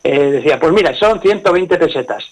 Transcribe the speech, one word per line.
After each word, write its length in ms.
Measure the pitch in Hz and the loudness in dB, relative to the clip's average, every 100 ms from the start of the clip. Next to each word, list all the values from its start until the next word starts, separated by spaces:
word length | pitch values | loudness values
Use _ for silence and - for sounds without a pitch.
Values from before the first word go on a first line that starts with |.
eh, 300 | 139 139 143 | -2 0 0
decía, 260 | 139 139 131 | 0 0 0
"Pues 140 | 160 | 2
mira, 200 | 196 170 127 | 2 0 0
son 220 | 208 214 | 0 2
ciento 320 | 190 208 190 | 0 0 0
veinte 260 | 175 180 175 | 0 0 0
pesetas". 460 | 160 139 117 104 - | 0 -2 -6 -10 -12